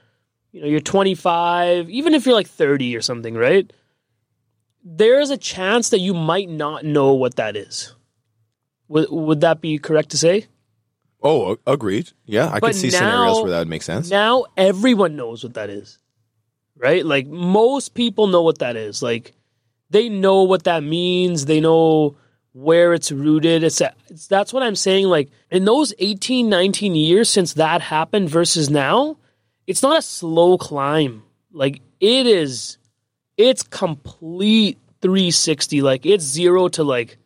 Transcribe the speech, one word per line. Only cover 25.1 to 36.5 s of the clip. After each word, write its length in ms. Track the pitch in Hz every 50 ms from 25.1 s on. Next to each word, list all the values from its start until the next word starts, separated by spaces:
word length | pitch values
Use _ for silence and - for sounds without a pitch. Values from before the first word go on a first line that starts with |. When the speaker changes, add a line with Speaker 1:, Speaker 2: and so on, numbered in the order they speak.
| 175 151 135 - _ _ _ _
Speaker 1:
in 140 | 170 185 190
those 280 | 208 233 302 302 220 - -
eighteen, 520 | 185 202 208 190 - - 262 254 240 220
nineteen 440 | 196 175 185 202 190 - 208 196 170
years 340 | 156 156 156 175 214 233 -
since 260 | - 208 180 - -
that 260 | 151 156 156 170 156
happened 480 | - - 156 156 160 - - 214 190 151
versus 420 | 147 170 170 165 - 170 147 135
now, 460 | 147 147 135 139 180 240 285 311 302 - _ _ _ _ _ _ _ _ _
it's 160 | - 185 -
not 160 | - 277 320 -
a 40 |
slow 560 | - - - - 175 165 160 170 170 180 185 175
climb. 680 | - - 147 139 135 143 151 160 151 127 117 107 - _ _ _ _ _
Like, 300 | _ 151 135 139 143 - _ _ _ _
it 260 | 185 214 247 262 254 240
is, 500 | 208 175 151 135 123 113 - - - _ _ _ _ _ _ _ _ _ _ _ _
it's 260 | - 220 262 254 -
complete 1160 | - - - - 196 170 151 139 _ - - _ 165 160 170 185 202 214 220 220 214 180 - - _ _ _ _
three 320 | - 185 190 190 185 175
sixty. 480 | 160 - - 160 151 143 - - 151 143
Like, 260 | 139 135 131 131 -
it's 160 | 170 208 196
zero 460 | 156 135 135 160 175 175